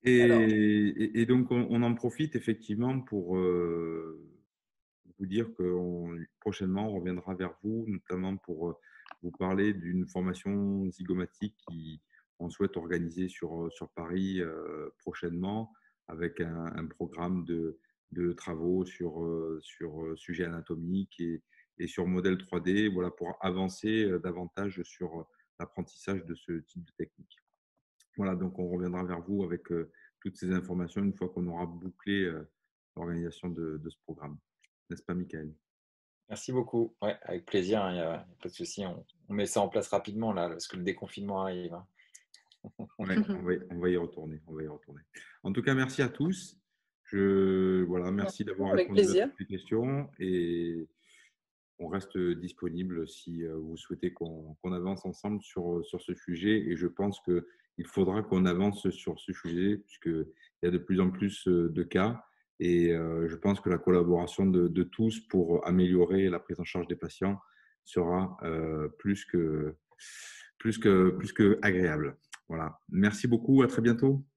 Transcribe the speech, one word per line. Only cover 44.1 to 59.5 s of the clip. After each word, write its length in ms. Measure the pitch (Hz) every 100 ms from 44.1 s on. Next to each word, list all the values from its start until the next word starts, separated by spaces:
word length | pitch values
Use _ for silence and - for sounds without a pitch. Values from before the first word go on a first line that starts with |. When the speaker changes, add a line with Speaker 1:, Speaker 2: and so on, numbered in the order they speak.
| - 80 78 80
Speaker 1:
on 60 |
va 100 | 78
y 40 | 78
retourner. 340 | 73 - 71 78 - - -
En 100 | 139
tout 80 | 120
cas, 120 | 123
merci 280 | 131 131 135
à 80 | 127
tous. 480 | - 156 185 - _ _ _ _ _ -
Je, 800 | 98 98 98 95 95 95 92
voilà, 280 | 87 90 90
merci 320 | 98 95 -
Speaker 2:
Merci, 20 | 104
Speaker 1:
d'avoir 280 | 95 98
Speaker 2:
avec 140 | - 180
Speaker 1:
répondu 120 | 196
à 40 | 190
Speaker 2:
plaisir. 240 | 180 262
Speaker 1:
toutes 100 | -
les 60 | -
questions 640 | 95 - 110 123 139 139 -
et 680 | 92 92 85 85 85 82 78 _ _ _ _ _ _ _ _ _
on 80 | 85
reste 300 | 95 - 95
disponible 880 | 87 85 87 - 90 82 92 85 80
si, 360 | - - 82 82
euh, 100 | 80
vous 220 | 80 82
souhaitez 340 | - - 90
qu'on, 440 | - 82 80 78 78
qu'on 120 | 92
avance 320 | 90 90 95 95
ensemble 360 | 85 104 104
sur, 420 | - 92 87 87 85
sur 160 | 90
ce 120 | -
sujet. 440 | 90 - 85 101 107
Et 160 | 107 80
je 120 | 87
pense 340 | - 101 101
qu'il 680 | - 87 85 _ _ - -
faudra 340 | - 92 101
qu'on 220 | 104 92 92
avance 440 | 87 101 101 95
sur 280 | 87 - 80
ce 100 | -
sujet 460 | 90 85